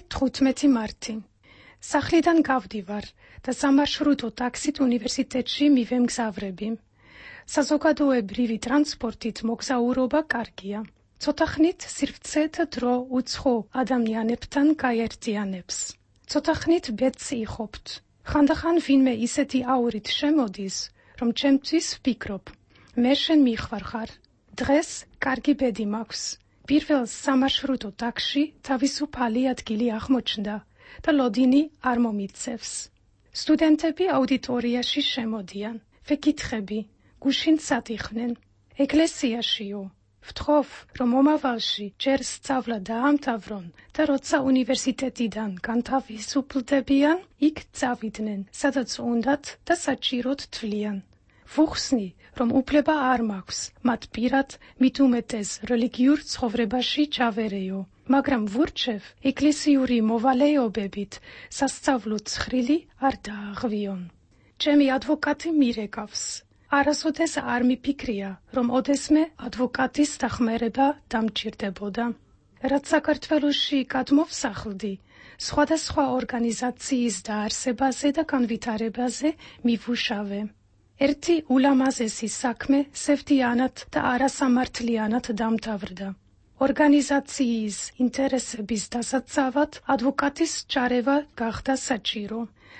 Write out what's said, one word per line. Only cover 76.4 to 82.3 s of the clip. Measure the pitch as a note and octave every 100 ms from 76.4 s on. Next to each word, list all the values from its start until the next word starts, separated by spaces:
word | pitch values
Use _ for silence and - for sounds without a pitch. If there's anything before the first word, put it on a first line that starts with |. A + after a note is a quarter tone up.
| A#3 G#3+ B3 A#3+ - B3+ A#3+ G3
დაარსებაზე | - G#3+ G#3+ - C4 A#3 C4+ A#3+ D4
და | D4
განვითარებაზე | D#4 C4+ A#3 A3+ A#3+ G#3+ A3+ A#3 B3 - D4 D#4+ - -
მივუშავე. | A#3+ A3+ - A#3+ - G3+ G3+ G3+ G#3+ _ _ _ _ -
ერთი | C#4 C#4+ - E4+
ულამაზესი | - C4 C#4 C4 C4 C4 A3 - G#3+